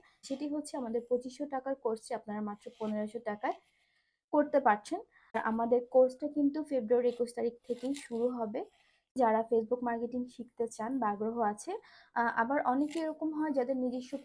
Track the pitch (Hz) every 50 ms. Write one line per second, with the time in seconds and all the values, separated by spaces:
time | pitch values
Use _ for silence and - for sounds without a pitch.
0 | _ _ _ _ - - 269 269 294 294 294 302 294 - - 285 247 226 226 233
1 | 233 - 247 247 254 262 247 - 294 285 277 262 - 269 269 269 - 220 220 220
2 | - - 240 214 - 214 208 208 214 208 208 - - - - - 220 214 214 214
3 | 214 214 - 233 233 - 208 208 - 302 370 - _ _ _ _ _ _ _ _
4 | _ _ _ _ _ _ - 294 294 294 294 277 269 233 202 208 - - 330 403
5 | - _ _ _ _ _ - - - - 226 226 233 233 247 247 247 - - 254
6 | 254 254 254 - 302 294 294 294 285 277 285 311 302 - 277 254 214 214 247 240
7 | 240 240 233 - 240 233 - 233 226 240 233 - _ - 240 247 247 269 277 -
8 | - - 233 226 240 247 247 240 226 208 220 294 403 - _ _ _ _ _ _
9 | _ _ - 262 240 220 220 226 226 - 233 226 220 220 247 247 247 233 233 226
10 | 240 233 247 247 247 247 - - 226 - _ - 233 226 - - 214 233 269 262
11 | 226 208 208 202 214 220 233 233 220 208 208 - - 339 392 - - - - -
12 | - _ - - 233 233 - - 226 240 277 294 - - 254 277 302 294 294 330
13 | 320 311 311 - 320 320 302 302 311 311 262 269 247 254 269 254 254 254 247 254
14 | 254 - 285 277